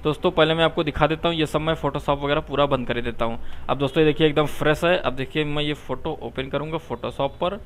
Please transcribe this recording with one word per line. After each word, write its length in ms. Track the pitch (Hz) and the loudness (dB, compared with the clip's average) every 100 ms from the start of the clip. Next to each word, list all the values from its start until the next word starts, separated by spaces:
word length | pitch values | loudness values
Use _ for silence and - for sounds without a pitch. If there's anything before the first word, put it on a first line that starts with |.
दोस्तों, 260 | 151 147 180 | -2 0 0
पहले 240 | 170 156 | 4 4
मैं 100 | 160 | 4
आपको 200 | 165 165 | 2 2
दिखा 220 | 156 - 151 | -2 2 2
देता 220 | 160 170 | 2 0
हूँ, 80 | 170 | 0
ये 100 | 151 | 0
सब 140 | 156 | 0
मैं 140 | 156 | 0
Photoshop 440 | 160 143 143 - 143 | 0 -2 -2 -2 0
वगैरह 220 | 143 147 | 2 0
पूरा 260 | 160 135 143 | 0 0 2
बंद 220 | 135 120 | 2 0
कर 80 | 120 | -2
ही 60 | |
देता 220 | 120 113 | -2 -2
हूँ। 160 | 117 117 - - - | -2 -2 -6 -6 -4
अब 80 | 131 | -2
दोस्तों, 240 | 139 - | 0 4
ये 40 | 156 | 4
देखिए, 200 | 143 156 | 6 4
एकदम 200 | 147 147 | 4 0
fresh 360 | - 151 151 | 2 2 2
है। 140 | 170 180 | 2 2
अब 140 | - | 0
देखिए, 320 | 127 131 156 | -4 -4 -2
मैं 180 | 151 147 | -2 0
ये 120 | 147 147 | -2 -4
photo 420 | - 127 160 151 | -4 -6 -4 -6
open 260 | 127 123 135 | -8 -6 -4
करूँगा 300 | 143 151 160 | -4 -4 -6
Photoshop 580 | - 120 120 120 139 - | -6 -6 -6 -2 -4 0
पर। 200 | 175 202 | -4 -4